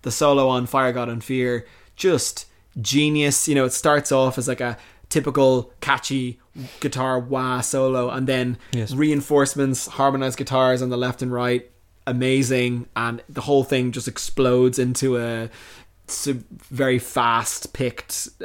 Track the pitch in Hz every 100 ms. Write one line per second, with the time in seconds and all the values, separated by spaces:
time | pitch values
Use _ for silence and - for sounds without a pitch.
0 | 127 - 151 139 131 127 123 139 127 123
1 | 117 117 - 131 123 117 - - - -
2 | 185 147 - - - _ _ - 107 143
3 | 151 151 143 139 - 139 127 - 156 147
4 | 143 135 131 131 120 123 120 113 - -
5 | - 156 143 139 131 127 - - - 131
6 | - 135 123 113 _ 147 131 - 143 131
7 | 131 127 123 131 127 127 120 135 131 127
8 | 123 127 135 127 123 120 - 123 110 131
9 | 151 143 143 147 139 143 135 127 - -
10 | 139 135 131 123 127 131 131 127 127 123
11 | 123 - 127 123 123 123 - _ _ _
12 | 135 123 131 135 123 127 123 120 120 113
13 | 117 117 - - 139 139 127 131 123 117
14 | 113 - - - 131 123 127 123 123 127
15 | 135 120 117 113 113 - - - - _
16 | - - 143 127 - - - 127 131 123
17 | - 131 117 117 117 - - - 127 -
18 | - - - -